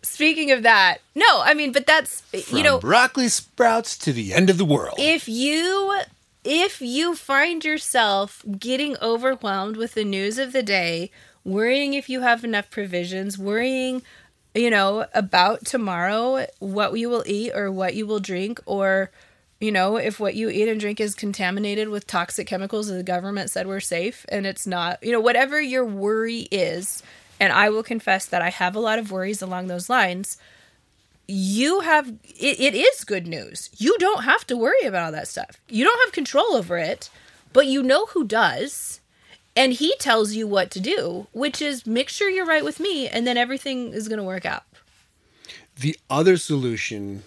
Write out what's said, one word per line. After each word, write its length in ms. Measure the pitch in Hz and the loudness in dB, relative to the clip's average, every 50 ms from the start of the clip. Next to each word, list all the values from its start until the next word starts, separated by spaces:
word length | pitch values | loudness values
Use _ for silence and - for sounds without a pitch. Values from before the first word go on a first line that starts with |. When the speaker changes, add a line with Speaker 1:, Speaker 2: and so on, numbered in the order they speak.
| - | -6
Speaker 1:
speaking 480 | - - - 302 311 320 320 311 285 269 | -6 -2 2 2 2 2 2 2 2 2
of 100 | 247 220 | 4 6
that, 360 | 233 226 208 190 180 165 - _ _ _ | 6 6 8 8 6 4 2 _ _ _
no, 120 | 277 381 466 339 233 - | 4 6 6 6 6 6
I 100 | - 302 | 4 4
mean, 180 | 302 302 277 240 | 4 2 0 0
but 140 | 277 254 | 0 4
that's, 340 | - 302 320 - - - - - | 4 4 4 4 -2 -8 -10 -10
Speaker 2:
From 360 | _ - 190 180 - 240 269 | _ -10 -10 -8 -2 -2 2
Speaker 1:
you 60 | 302 | 4
know, 140 | 294 277 254 | 4 4 4
Speaker 2:
broccoli 500 | - 117 240 247 247 254 - - 254 233 | 2 4 6 6 6 4 2 0 0 2
sprouts 680 | - - - _ _ - 247 233 226 226 226 - - - | 0 -2 -4 _ _ 2 4 4 4 2 0 -4 -10 -6
to 140 | - - 135 | -2 -2 -2
the 200 | 117 110 98 92 | -2 -2 0 4
end 160 | 156 190 185 | 4 6 6
of 60 | 190 170 | 6 4
the 60 | 196 | 4
world. 300 | 156 143 135 - - - - | 4 4 2 2 -2 -4 0
Speaker 1:
if 300 | 269 311 320 320 - - | 2 2 2 2 0 -6
you, 720 | 220 233 254 285 302 320 330 359 381 392 392 392 - 302 - - _ _ _ _ _ _ _ | -4 -2 0 0 2 2 0 0 0 0 0 0 -2 -2 -4 -6 _ _ _ _ _ _ _
if 360 | 220 285 320 359 403 - - | -2 0 2 2 0 -2 -6
you 340 | 269 240 240 277 320 349 349 | -8 -4 -2 -2 0 -2 -2
find 500 | - - - 277 269 294 339 349 330 302 | -4 -4 0 2 2 2 2 0 -4 -4
yourself 800 | 311 311 302 - - - 254 226 208 202 196 196 208 - - - 208 196 196 | -4 -4 -4 -4 0 2 2 2 4 2 0 -2 -4 -8 -16 -12 -10 -10 -8
getting 380 | 202 233 254 262 294 294 262 - - | -4 -4 -2 -2 -2 -4 -4 -4 -2
overwhelmed 760 | 226 226 226 240 262 262 240 - 214 196 196 190 208 220 | -2 -2 0 0 -2 -2 -2 -4 -4 -4 -2 -4 -6 -6
with 180 | 220 226 233 - | -6 -8 -6 -4
the 100 | 220 214 | -4 -4
news 340 | 202 196 190 196 202 220 247 | -2 -2 -2 -2 -4 -2 -4
of 140 | 269 254 254 | -6 -2 -2
the 100 | 269 240 | -4 -2
day, 480 | 202 202 190 175 170 165 165 175 196 _ - - - _ _ _ | 0 0 0 0 0 -2 -4 -6 -8 _ -18 -20 -20 _ _ _
worrying 500 | 190 190 202 220 233 254 277 285 277 277 | -4 -2 0 2 2 2 2 0 0 -2
if 140 | 277 262 - | -4 -4 -6
you 120 | 254 262 247 | -6 -2 2
have 220 | 247 233 233 233 | 2 2 2 0
enough 260 | 233 220 208 202 _ | -2 -2 -2 -4 _
provisions, 680 | - - 202 196 180 175 175 175 185 190 196 202 196 196 | -8 -8 -8 -4 -4 -4 -4 -4 -6 -6 -6 -6 -6 -6
worrying, 640 | 190 202 208 220 240 262 262 262 254 254 254 254 247 - - - _ _ _ _ _ _ _ | -4 -2 -2 0 0 -2 -2 -2 -2 -4 -4 -6 -8 -12 -20 -20 _ _ _ _ _ _ _
you 160 | 214 233 240 | 0 2 4
know, 360 | 226 202 196 196 202 220 220 - _ | 4 4 4 4 2 0 -4 -2 _
about 500 | - 214 190 - 185 180 196 226 226 - | -2 0 2 4 4 4 4 2 -2 -4
tomorrow, 840 | - - 254 226 196 180 170 175 190 208 220 233 247 262 262 254 - - _ | -4 -4 -2 -2 -2 -2 -2 -2 0 0 0 0 0 0 -2 -4 -6 -10 _
what 380 | 196 196 190 202 208 - - | -10 -6 -2 0 0 0 0
you 120 | 226 233 240 | -2 -2 0
will 140 | 240 233 - | -2 -2 -2
eat 260 | - 202 202 220 233 - | -2 -2 -2 -2 -4 -4
or 180 | 202 208 196 | -4 -4 -4
what 240 | 190 185 190 180 170 | -2 -2 -2 -2 -2
you 120 | 196 214 | -2 -4
will 140 | 208 214 208 | -2 -2 -4
drink, 400 | 196 - 190 175 190 208 233 - - | -4 -4 -4 -4 -4 -4 -6 -8 -6
or, 440 | - 202 202 196 190 190 190 190 185 _ _ - _ _ _ _ _ _ _ | -6 -2 0 2 2 2 2 0 -2 _ _ -20 _ _ _ _ _ _ _
you 100 | 214 220 208 | -4 -2 2
know, 240 | 190 185 196 214 | 2 2 2 0
if 220 | 233 - 220 208 - | 0 -2 -2 -4 -2
what 160 | 214 196 190 | -4 -4 -2
you 140 | 208 226 220 | -2 -4 -2
eat 200 | - 196 214 226 | 0 0 0 0
and 120 | 220 220 | 0 -2
drink 200 | 208 208 208 - | -4 -6 -4 -4
is 140 | 220 214 202 | -4 -6 -4
contaminated 760 | - - 202 202 - 208 208 196 202 208 202 202 214 214 214 | -6 -6 -8 -6 -4 -4 -4 -2 -2 -4 -4 -2 -4 -4 -4
with 180 | 208 208 202 | -6 -8 -8
toxic 400 | - - 180 175 180 - - - | -4 -4 -4 -2 -2 -6 -8 -6
chemicals 400 | - 208 185 190 196 - 214 214 208 | -6 -6 -6 -6 -4 -4 -4 -4 -4
that 60 | 190 | -6
the 80 | 180 180 | -6 -4
government 480 | 185 180 180 175 196 202 202 190 196 | -2 -4 -4 -2 -4 -6 -6 -6 -4
said 160 | - 185 185 | -4 -4 -4
were 140 | 190 190 196 | -4 -6 -6
safe 440 | 190 - 180 170 175 226 240 - - - | -6 -4 -4 -2 -4 -4 -6 -8 -12 -6
and 160 | - 202 196 | -6 -4 -4
it's 200 | 196 196 - - | -4 -6 -6 -6
not, 360 | 196 180 175 170 170 180 - - | -4 -2 -2 -2 -2 -4 -4 -2
you 100 | 226 240 | -2 0
know, 80 | 233 | 2
whatever 400 | 220 240 240 233 262 269 285 302 | 4 4 4 4 2 2 0 -2
your 240 | 302 262 254 262 254 | -2 0 0 0 0
worry 640 | 226 202 196 196 202 220 220 220 226 233 233 - - | -2 -4 -4 -2 -2 0 0 -2 -2 -4 -6 -6 -4
is, 520 | - 196 180 160 160 170 190 - - - - - - - - _ - - 196 | -2 0 0 0 -2 -6 -6 -6 -8 -8 -10 -16 -20 -20 -20 _ -2 0 2
and 120 | 196 139 | 4 4
I 160 | 165 208 214 | 4 4 4
will 120 | 214 220 220 | 2 0 -4
confess 440 | - 240 226 - - 190 190 - | -4 -6 -6 0 0 0 0 0
that 160 | - - 180 170 | -2 -2 0 0
I 80 | 175 | -2
have 260 | 185 - 185 180 190 | -2 -2 -2 -2 -2
a 40 | 214 | -2
lot 180 | 233 220 220 220 | -2 -2 -2 -2
of 120 | 226 202 | -4 -6
worries 300 | 190 190 185 196 214 202 | -6 -6 -4 -4 -6 -6
along 280 | 196 185 185 180 185 185 | -6 -8 -8 -6 -6 -6
those 200 | 180 175 180 - | -6 -8 -4 -2
lines, 480 | 247 254 208 185 180 185 202 - - - _ - - _ _ _ _ _ _ _ _ _ _ _ _ _ _ | 2 2 2 2 0 -4 -8 -8 -10 -12 _ -20 -20 _ _ _ _ _ _ _ _ _ _ _ _ _ _
you 540 | - 196 196 190 190 196 220 254 294 349 392 | -8 -4 -4 -2 -2 0 0 2 2 2 0
have, 280 | 359 320 320 302 285 254 220 220 _ | 2 4 4 4 4 0 -10 -16 _
it, 380 | - - - - 277 285 - | -20 -12 -2 0 0 0 2
it 140 | 254 277 208 | 2 2 2
is 280 | 208 311 494 571 - - | 6 6 6 4 4 -6
good 240 | - 208 190 170 | -6 -6 -6 -4
news. 440 | 170 165 151 101 - - - - - - - | -6 -10 -10 -10 -12 -14 -14 -14 -16 -10 -2
You 180 | 208 269 415 440 | 2 2 2 4
don't 260 | 349 381 427 277 220 | 4 2 2 0 2
have 220 | 262 - - - - | 2 2 2 2 -2
to 100 | 254 240 | -4 0
worry 240 | 226 269 370 523 440 | 2 2 4 4 2
about 200 | 262 190 180 170 | 2 0 -2 -4
all 60 | 160 156 | -4 -6
that 140 | 156 - - | -8 -10 -8
stuff. 300 | - - - - - _ _ | -8 -10 -10 -10 -12 _ _
You 160 | _ 233 214 254 | _ 0 2 4
don't 140 | 370 466 466 508 | 4 6 6 4
have 80 | 440 - | 2 2
control 420 | - 294 - - 269 370 466 359 | -4 -6 0 2 2 2 4 2
over 220 | 240 185 170 175 | 0 0 0 -4
it, 320 | 170 165 160 - - - - _ - - - _ _ _ _ _ | -2 -2 -4 -4 -6 -8 -20 _ -20 -20 -20 _ _ _ _ _
but 120 | 247 294 | 6 6
you 160 | 269 262 277 262 | 6 4 0 2
know 220 | 254 269 320 415 | 4 4 4 2
who 180 | 453 - 370 302 | 2 -2 -2 -2
does, 760 | 202 214 220 220 170 120 127 208 285 - - - - - - _ _ _ _ _ _ - _ _ _ _ | 0 2 4 4 4 2 0 -6 -6 -6 -8 -8 -8 -10 -12 _ _ _ _ _ _ -20 _ _ _ _
and 160 | - 262 262 254 | 2 4 4 4
he 240 | 233 285 330 494 | 2 2 0 0
tells 380 | 539 - 277 233 226 214 208 214 | 0 2 2 4 4 4 0 -2
you 120 | 220 220 | -4 -4
what 240 | 208 202 196 185 - - | 0 2 0 0 0 -2
to 80 | 190 | -6
do, 480 | 185 240 359 - - 170 175 180 202 - _ | -4 -2 -2 -2 -2 -4 -6 -8 -12 -12 _
which 300 | 220 262 294 - - 302 | -4 -4 -4 -2 -4 -4
is 240 | 294 285 247 - | -4 -4 -6 -6
make 240 | 226 220 240 277 - | -4 -2 -2 -2 -2
sure 180 | - - 415 392 | -4 -2 -2 0
you're 160 | 381 381 370 | 0 -2 0
right 180 | 330 320 311 302 | 2 0 0 0
with 140 | 294 302 - | -2 -4 -4
me, 300 | 320 403 370 302 262 - | -4 -4 -2 -2 -4 -4
and 180 | - 226 233 | -4 -2 -2
then 120 | 247 247 240 | 0 2 0
everything 560 | 247 240 269 269 - 285 262 254 247 233 - | 0 0 -2 -8 -6 -6 -6 -6 -8 -8 -8
is 120 | 214 214 | -8 -8
gonna 160 | 214 220 214 202 | -6 -6 -6 -6
work 220 | 185 185 185 180 | -6 -8 -6 -6
out. 200 | - - - _ _ _ - _ _ _ _ _ _ _ _ _ _ _ _ _ - - - - _ _ - | -6 -8 -8 _ _ _ -20 _ _ _ _ _ _ _ _ _ _ _ _ _ -20 -20 -20 -20 _ _ -4
Speaker 2:
The 180 | 127 147 160 - _ _ | -4 -4 -4 -4 _ _
other 260 | 135 139 160 185 185 | 0 4 6 6 6
solution 840 | 170 - - 156 139 127 123 117 107 - - 113 104 101 101 98 95 92 | 4 2 -2 -2 -2 0 -2 -2 -4 -6 -6 -6 -8 -8 -8 -10 -12 -14